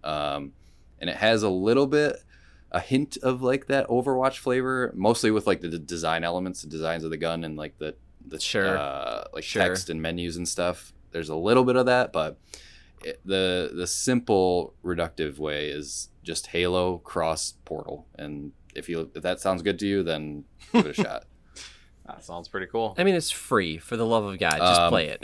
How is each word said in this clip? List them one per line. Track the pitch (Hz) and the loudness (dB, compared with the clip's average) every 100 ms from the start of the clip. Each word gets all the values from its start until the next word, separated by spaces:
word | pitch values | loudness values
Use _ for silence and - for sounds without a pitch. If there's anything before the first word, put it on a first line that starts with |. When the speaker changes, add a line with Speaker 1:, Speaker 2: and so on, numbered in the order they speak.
Speaker 1:
Um, | 76 76 73 71 71 - - - - - | -4 -2 -2 -4 -8 -16 -20 -20 -20 -8
and | 85 | -6
it | - | 2
has | 107 113 | 4 4
a | 104 | 4
little | 92 101 123 139 | 2 4 4 4
bit, | 151 147 - - - - - - | 4 2 -2 -12 -20 -20 -20 -6
a | 87 | -6
hint | - 131 147 - | 0 0 0 -2
of, | 131 127 | -2 0
like, | 127 135 - | 0 0 0
that | 139 - | 0 2
Overwatch | 120 127 127 131 131 | 0 2 2 2 0
flavor, | - 127 131 131 123 | 0 0 0 0 -2
mostly | - 98 113 113 | 2 2 4 4
with, | 107 101 | 4 2
like, | 90 | 0
the | 87 | 0
d-, | 85 | -8
design | 73 85 80 82 | -6 -4 -2 0
elements, | 82 87 92 87 | 0 -2 -4 -8
the | 76 | -10
designs | 78 80 82 | -6 -4 -4
of | 80 | -4
the | 80 | -4
gun | 82 82 | -2 -4
and, | 82 76 | -6 -8
like, | 76 - | -10 -8
the, | 78 - - _ - | -10 -10 -18 _ -16
the | 80 | -8
Speaker 2:
Sure. | - 110 95 78 | -4 0 0 0
Speaker 1:
uh, | 71 69 62 58 - | -2 -4 -6 -6 -8
like, | - | -10
Speaker 2:
Sure. | - - | -6 2
Speaker 1:
text | 92 95 95 | 2 2 -4
and | 80 | -4
menus | 80 85 87 82 | -4 -4 -4 -4
and | 85 | -6
stuff. | - 87 87 - - - | -2 -2 -2 -10 -20 -12
There's | 85 78 | -8 -6
a | 78 | -2
little | 92 123 | 4 6
bit | 127 127 | 6 4
of | 127 | 4
that, | 123 123 | 4 2
but | 82 78 76 _ - - - - - | 0 -2 -6 _ -20 -20 -20 -20 -16
it, | 76 80 | -12 -12
the, | 92 95 92 90 85 | -2 0 2 0 -2
the | 82 90 | -4 -4
simple | - - 127 120 101 92 90 71 - | -2 2 2 4 4 4 2 -2 -8
reductive | 87 85 85 - 78 69 | -4 -2 -2 -2 -6 -4
way | 76 73 76 | -4 -4 -4
is | 73 71 - - _ | -6 -8 -10 -10 _
just | - 82 - | -8 -8 -4
Halo | 87 90 90 90 87 | 0 2 2 0 -2
cross | - - 80 80 - - | -6 -2 0 -2 -4 -10
Portal. | - 78 - 73 - - | -10 -10 -10 -12 -14 -14
And | 76 73 71 - - | -10 -10 -10 -14 -16
if | - 76 | -14 -6
you, | 82 80 | -6 -6
if | - | -6
that | 90 90 | -4 -2
sounds | 95 92 | 0 0
good | 87 92 | 0 0
to | 101 | 0
you, | 98 | 0
then | 85 78 76 73 - - - | 0 -2 -4 -10 -14 -20 0
give | 240 | 2
it | - - | 2 0
a | |
Speaker 2:
<laughs> | |
Speaker 1:
shot. | 185 - - - _ - - - - - - | -4 -4 -12 -20 _ -20 -18 -20 -20 -20 -20
Speaker 3:
That | - | -18
sounds | - 87 85 | -12 -12 -8
pretty | 98 92 | -6 -4
cool. | 117 110 98 | -2 -2 2
Speaker 2:
I | |
mean, | 185 | 2
it's | 180 156 | 2 0
free. | - - 120 90 80 | -6 0 2 2 -4
For | - 117 | -6 -2
the | |
love | 113 113 | 2 2
of | 104 92 | 2 0
God, | 87 76 | 2 4
just | 90 87 | 6 6
Speaker 1:
Um, | 87 | 6
Speaker 2:
play | 104 76 | 4 0
it. | - | -4